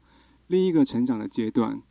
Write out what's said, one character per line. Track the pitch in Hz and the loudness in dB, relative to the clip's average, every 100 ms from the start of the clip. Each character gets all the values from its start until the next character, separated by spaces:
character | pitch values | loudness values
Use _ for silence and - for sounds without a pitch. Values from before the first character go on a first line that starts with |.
| _ _ _ _ - | _ _ _ _ -2
另 | 180 185 | 0 2
一 | |
个 | 160 135 | 2 2
成 | 117 127 | 2 -2
长 | 113 | -2
的 | 104 | -4
阶 | - 110 | -4 -4
段， | - 220 113 - | -2 -2 -4 -12